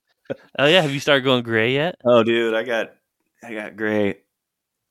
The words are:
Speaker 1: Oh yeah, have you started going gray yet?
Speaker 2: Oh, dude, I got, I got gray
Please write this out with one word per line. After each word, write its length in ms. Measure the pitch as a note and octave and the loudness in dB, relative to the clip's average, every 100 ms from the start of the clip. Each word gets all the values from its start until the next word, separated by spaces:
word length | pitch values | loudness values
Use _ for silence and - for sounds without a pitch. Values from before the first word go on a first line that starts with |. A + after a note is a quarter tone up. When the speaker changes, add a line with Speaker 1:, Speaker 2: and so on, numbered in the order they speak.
| _ _ - - _ - | _ _ -14 -14 _ -2
Speaker 1:
Oh 80 | C#3+ | 2
yeah, 160 | F#3 | 2
have 100 | D3+ | 2
you 80 | C#3 | -2
started 240 | D3+ C#3 | 0 2
going 200 | C3+ B2+ | 2 0
gray 300 | A#2 A2+ A2+ | 0 0 0
yet? 220 | C3+ E3+ - A#2+ | 0 -4 -2 2
Speaker 2:
Oh, 180 | A#2+ | 4
dude, 300 | A2 A#2 A2+ | 4 0 0
I 100 | A2 | -2
got, 280 | B2 A2+ - - _ _ _ _ | -2 -4 -6 -12 _ _ _ _
I 100 | A#2+ | -16
got 220 | G#2+ G#2 G2+ | -14 -14 -6
gray 420 | A2 G#2+ G2+ - _ _ _ _ _ _ _ | -2 0 0 -4 _ _ _ _ _ _ _